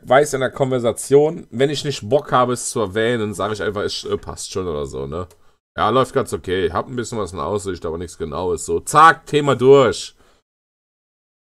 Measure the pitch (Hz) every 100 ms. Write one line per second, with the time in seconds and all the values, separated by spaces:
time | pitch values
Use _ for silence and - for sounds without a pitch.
0 | - 127 147 131 127 - 135 127 117 101
1 | - 139 151 - - 113 143 143 147 135
2 | 104 143 - 131 123 123 - 123 101 101
3 | 113 120 107 92 98 107 90 101 90 -
4 | - 101 - 80 - 98 90 73 69 65
5 | 69 80 90 _ _ _ _ - 98 120
6 | 123 131 110 98 - 90 82 92 - 123
7 | 110 113 92 90 73 104 98 87 85 82
8 | 87 - 82 73 90 87 - 85 - 147
9 | 160 156 - 147 143 127 127 139 117 87
10 | - _ _ _ _ _ _ _ _ _
11 | _ _ _ _ _